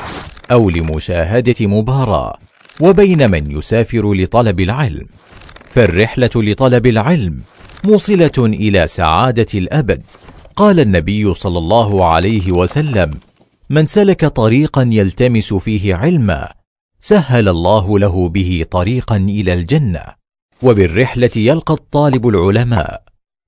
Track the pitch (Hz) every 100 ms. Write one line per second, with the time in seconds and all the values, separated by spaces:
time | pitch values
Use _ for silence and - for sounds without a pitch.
0 | - - - - - 123 104 82 80 78
1 | - 87 82 117 120 120 107 104 110 135
2 | 123 82 57 - - _ _ - 170 190
3 | 202 170 120 85 73 76 - 110 113 117
4 | 104 95 92 113 113 90 92 123 131 71
5 | - _ _ - - - - 131 104 87
6 | 110 - 120 120 107 104 131 123 120 110
7 | 113 175 95 67 - _ - - 190 214
8 | - 196 156 - 117 107 107 98 78 -
9 | 80 82 127 117 110 104 92 147 110 76
10 | - - - - - - 208 180 117 95
11 | 80 104 104 85 98 87 80 113 104 98
12 | 87 82 95 110 90 87 90 143 156 110
13 | 82 71 - _ _ _ - 143 156 208
14 | 202 180 151 - 110 123 151 139 123 110
15 | 98 - 123 117 - 98 113 107 98 90
16 | 160 175 104 73 65 - _ _ _ _
17 | - 208 131 123 101 87 87 107 95 104
18 | 101 90 90 92 90 90 80 92 90 127
19 | - 104 95 101 92 90 85 151 90 85
20 | - - _ _ _ _ 123 104 90 92
21 | 127 120 120 113 110 160 - 151 - 147
22 | 147 131 117 98 92 104 120 110 - -
23 | _ _ _ _